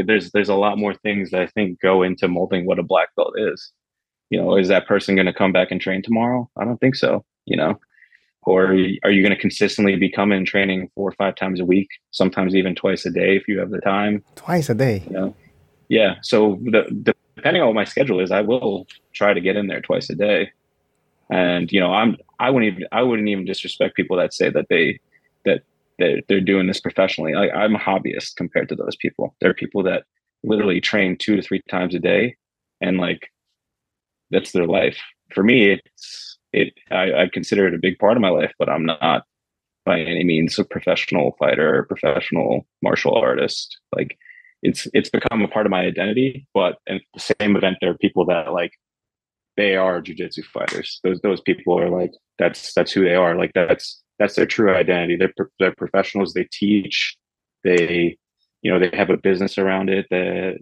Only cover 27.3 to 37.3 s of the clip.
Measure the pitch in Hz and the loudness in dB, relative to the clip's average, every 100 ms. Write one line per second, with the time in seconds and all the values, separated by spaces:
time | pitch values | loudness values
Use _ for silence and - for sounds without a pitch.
27.3 | 80 101 - 107 107 - 113 - - - | 0 0 2 0 0 0 -2 -2 -6 -8
28.3 | - 87 - - - - - - - - | -8 -4 -4 -4 -6 -6 -6 -6 -4 -8
29.3 | - - - 98 101 92 90 - _ _ | 0 0 0 -4 -4 -2 -2 -6 _ _
30.3 | _ - 107 104 90 - 107 95 87 - | _ -2 0 2 0 0 0 0 -2 0
31.3 | 104 - 95 - 92 90 90 90 95 120 | -2 0 -6 -4 -4 -2 -2 0 2 0
32.3 | - _ _ _ _ 92 95 87 87 - | -4 _ _ _ _ -4 -2 -2 -6 -10
33.3 | _ _ _ _ _ _ _ _ _ _ | _ _ _ _ _ _ _ _ _ _
34.3 | 92 - 92 85 92 - - - _ _ | -2 0 0 0 2 0 -2 -12 _ _
35.3 | - 101 127 101 98 - _ - - - | 0 4 6 4 2 -4 _ -20 -18 -20
36.3 | - _ 104 101 - _ 95 92 73 90 | -20 _ -4 -4 -6 _ -2 0 2 0